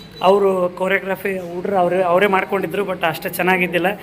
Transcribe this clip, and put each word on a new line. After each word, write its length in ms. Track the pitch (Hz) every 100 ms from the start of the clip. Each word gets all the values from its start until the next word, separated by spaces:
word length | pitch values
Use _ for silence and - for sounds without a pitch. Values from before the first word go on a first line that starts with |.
| - -
ಅವರು 480 | 180 202 196 185 180
ಕೊರಿಯೋಗ್ರಫಿ 680 | 180 185 196 190 185 202 190
ಹುಡ್ರು 400 | 175 175 190 196
ಅವರೇ, 260 | 175 185
ಅವರೇ 240 | 180 180 202
ಮಾಡ್ಕೊಂಡಿದ್ರು, 580 | 190 190 196 180 180 196
but 200 | 180 165
ಅಷ್ಟೇ 240 | 151 185
ಚೆನ್ನಾಗಿದ್ದಿಲ್ಲ. 580 | 180 180 185 180 175 180 208